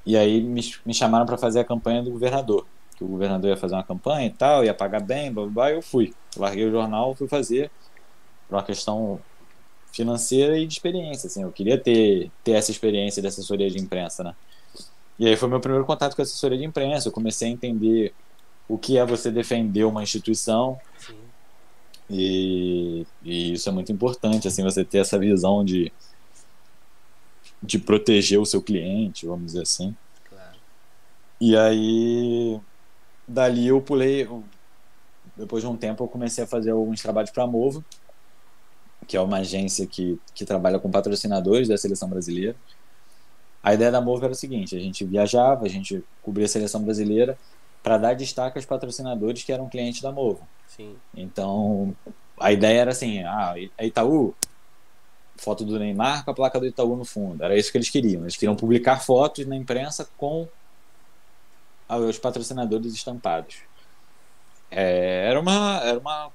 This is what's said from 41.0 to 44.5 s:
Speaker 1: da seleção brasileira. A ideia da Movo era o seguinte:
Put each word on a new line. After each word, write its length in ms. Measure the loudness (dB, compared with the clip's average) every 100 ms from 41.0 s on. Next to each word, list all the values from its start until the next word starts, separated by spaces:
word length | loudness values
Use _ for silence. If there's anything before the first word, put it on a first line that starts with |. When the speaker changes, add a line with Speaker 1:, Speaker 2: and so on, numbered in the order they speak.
| 2 0 0 0 4 4 4
Speaker 1:
da 80 | 2
seleção 320 | 0 -4 -4
brasileira. 480 | -6 -4 -4 -4 -6 -14 -20 -20 -20 -20 -18 -18 -18 -18 -4
A 120 | 2
ideia 180 | 4 6
da 80 | 4
Movo 240 | 2 0
era 80 | 0
o 40 | -4
seguinte: 400 | -6